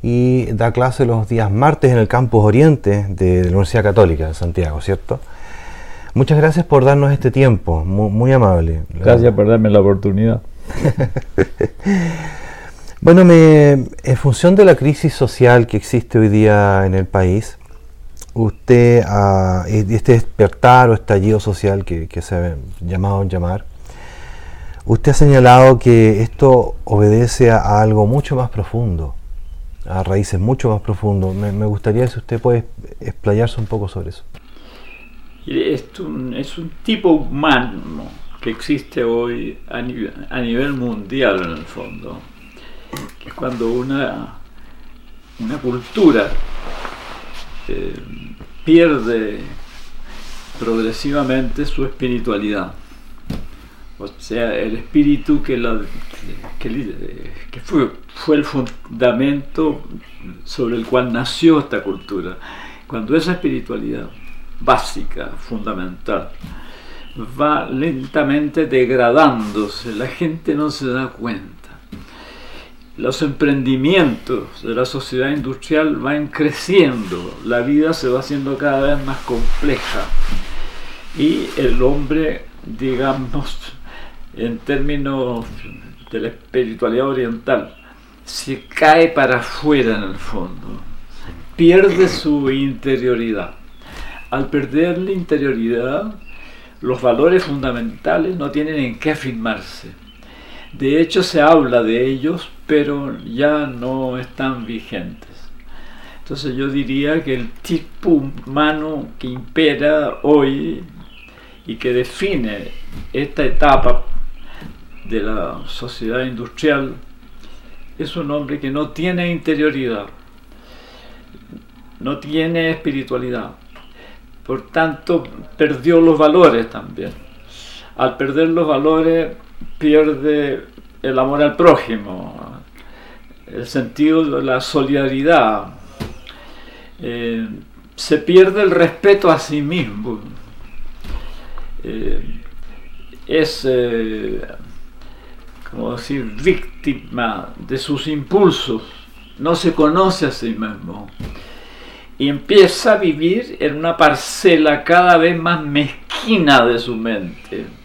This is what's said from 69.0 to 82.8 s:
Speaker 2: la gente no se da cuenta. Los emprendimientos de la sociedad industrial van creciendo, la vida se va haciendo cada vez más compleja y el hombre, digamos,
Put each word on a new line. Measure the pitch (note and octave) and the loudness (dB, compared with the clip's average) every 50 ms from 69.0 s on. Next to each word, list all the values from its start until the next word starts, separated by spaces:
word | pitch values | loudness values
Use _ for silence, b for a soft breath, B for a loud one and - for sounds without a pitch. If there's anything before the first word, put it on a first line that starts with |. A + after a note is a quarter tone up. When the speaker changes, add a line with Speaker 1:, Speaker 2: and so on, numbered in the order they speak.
| B2 A#2 A#2+ D3 D#3+ C#3 B2+ A2+ G#2+ G#2 G2+ G#2 G#2+ G#2 - - - A#2+ A2 | 2 4 4 6 4 4 4 0 -6 -4 -4 -4 -4 -4 -6 -10 -12 -10 -8
Speaker 2:
la | G#2 B2 B2+ | -8 -8 -8
gente | - - F3 D#3+ D#3+ E3 - - D3+ | -6 -6 -6 -6 -6 -6 -6 -4 -4
no | C#3+ D3+ D3+ | -2 -4 -4
se | D3 - C#3 B2+ | -6 -6 -6 -6
da | B2 C3 C3 B2+ | -4 -4 -6 -8
cuenta. | - - A2+ A#2 G#2+ F#2+ G2 G2 - - - - - - - - - B B B B B B B B B B B B B B B B B - - - - | -10 -10 -10 -8 -8 -10 -12 -16 -20 -20 -20 -20 -20 -20 -20 -20 -20 B B B B B B B B B B B B B B B B B -20 -20 -14 -6
Los | A#2+ B2+ C3+ - | -6 -6 -4 -2
emprendimientos | E3 D3 C#3 - D#3 C#3+ C#3 C#3 C3 B2+ C3+ B2+ C3 D3+ F#3 - E3+ C#3 A2+ - - - C3 G#2+ - - - - - | -4 -4 -2 0 0 0 0 0 0 0 0 0 2 2 4 4 2 2 0 -4 -6 -6 -6 -6 -6 -10 -18 -14 -10
de | - A2+ | -6 -4
la | A#2 B2+ | -4 -4
sociedad | B2+ - C#3 B2+ - B2+ B2+ C3 C#3 | -4 -6 -10 -10 -6 -4 -4 -2 -2
industrial | D3 D3 B2 C3 C3 - - - D#3+ D3+ D#3 D#3 D3 - | -4 -4 -6 -8 -10 -10 -6 -2 0 0 0 0 -2 -4
van | A#2+ C3+ D3 D3+ D3+ C#3+ | -4 -4 -4 -4 -6 -6
creciendo, | - - D3+ D#3 D3+ - - - F#3 G3 E3+ C#3 B2+ A#2 G#2 F#2 F2+ F2 F2 F2+ - - - | -4 -2 -2 -2 -2 -4 -6 2 4 4 4 4 2 -4 -6 -8 -8 -8 -10 -12 -14 -10 -6
la | A2 A#2+ A#2+ | -2 -2 -2
vida | A#2+ C3+ D3 D3 D#3 D#3+ E3 | 0 0 2 2 2 2 -2
se | - - B2+ | -2 -2 -2
va | B2 C3 | 0 -2
haciendo | C3 - D3 C#3 C3+ C#3 C#3 C3 | -2 -4 -6 -6 -4 -4 -4 -2
cada | D3 D3 C3+ C3+ C#3 C#3 C#3+ | -2 -2 0 0 2 2 0
vez | C#3 C3+ | 0 -2
más | C3+ C3+ - | -4 -8 -8
compleja | - - B2 A#2 - - - - - D3 - - - - - - - - - - - B B B B B B B B B B B B B B B B B - D#3+ | -6 -6 -2 2 4 4 4 4 2 0 0 0 -4 -4 -4 -4 -2 2 4 4 4 B B B B B B B B B B B B B B B B B -4 0
y | - D#3 F3+ - - - - - | 0 0 0 0 -4 -6 -4 -2
el | C#3 B2 A#2+ B2 B2+ | 2 2 4 4 4
hombre, | C3 D3 D3 C#3+ C3+ D3+ D#3+ D#3 D#3 - - - - - - - | 4 2 0 0 -2 -2 0 0 -2 -4 -6 -12 -16 -18 -18 -16
digamos, | - A2 A2+ | -14 -12 -6